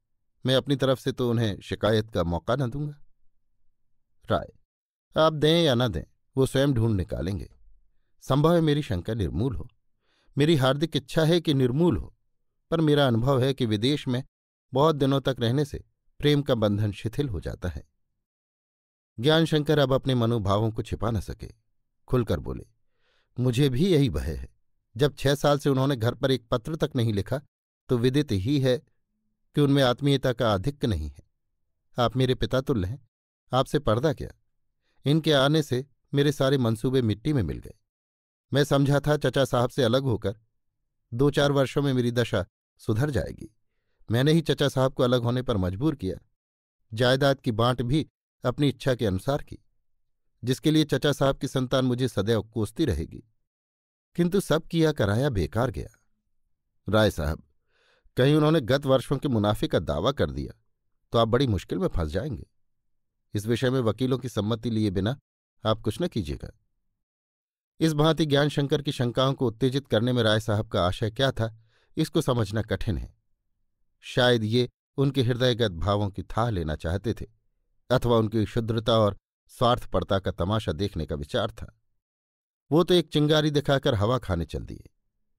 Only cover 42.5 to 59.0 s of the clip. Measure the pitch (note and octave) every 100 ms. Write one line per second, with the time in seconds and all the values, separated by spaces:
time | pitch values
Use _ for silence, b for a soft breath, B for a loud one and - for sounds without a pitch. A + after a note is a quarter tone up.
42.5 | _ _ _ - A2 D3 A#2+ - - -
43.5 | _ _ _ _ _ - A2+ C#3 D#3+ D#3+
44.5 | C#3 C#3+ C3 C3 C3 B2+ B2+ A#2+ B2 B2+
45.5 | A2 F2+ F#2+ D3+ D3 F#2 - _ _ _
46.5 | _ _ _ _ A2 B2 C3+ C#3 C3+ -
47.5 | A2 A#2+ B2+ B2 D#3 - _ _ _ B2
48.5 | A#2+ C#3+ - - B2 A2+ F#2+ - C#3+ -
49.5 | - _ _ _ _ _ _ _ _ A2+
50.5 | C3 D#3 D#3 D3+ C#3 D3 C#3 C#3 C#3 C#3
51.5 | D3 B2+ C3+ B2+ B2 B2+ - G2 A2+ -
52.5 | - G#2+ - D#3 D#2 E2 - - _ _
53.5 | _ _ _ _ _ _ - F3 G3 -
54.5 | D#3+ - E3+ D#3 D3 G2+ G#2 C#3+ G#2+ D2+
55.5 | A2 B2 G2+ - - _ _ _ _ _
56.5 | _ _ _ - G#2+ G#2+ - D2+ D#2 -
57.5 | _ _ _ _ _ _ - C3 D3+ D3+
58.5 | E3 A2+ C#3 C#3+ C3